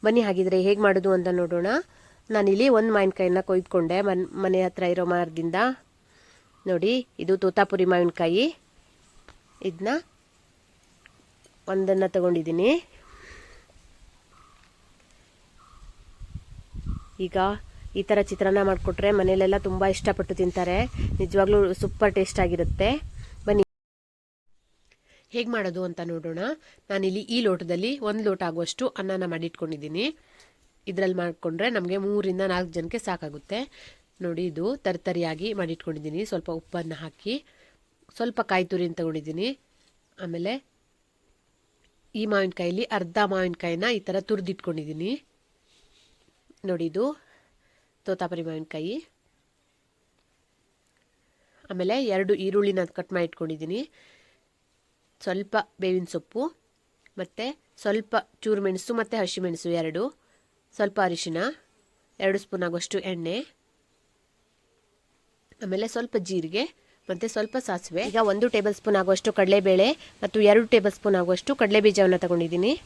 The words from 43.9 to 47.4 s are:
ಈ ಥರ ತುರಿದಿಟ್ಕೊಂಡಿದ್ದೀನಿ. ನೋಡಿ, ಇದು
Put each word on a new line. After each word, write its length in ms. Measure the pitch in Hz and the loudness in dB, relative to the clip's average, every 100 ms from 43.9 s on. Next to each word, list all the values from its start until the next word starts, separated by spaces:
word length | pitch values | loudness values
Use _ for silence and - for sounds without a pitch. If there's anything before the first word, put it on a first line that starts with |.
| 226 | -2
ಈ 40 | 190 | -2
ಥರ 80 | 190 190 | -4 -2
ತುರಿದಿಟ್ಕೊಂಡಿದ್ದೀನಿ. 840 | 208 185 190 - 160 151 156 180 277 _ _ _ _ _ _ _ _ _ _ _ _ _ _ 196 | -4 -4 -8 -6 -8 -8 -8 -6 -6 _ _ _ _ _ _ _ _ _ _ _ _ _ _ -6
ನೋಡಿ, 140 | 175 165 | -4 -4
ಇದು 140 | 170 254 294 _ _ | -2 -4 -4 _ _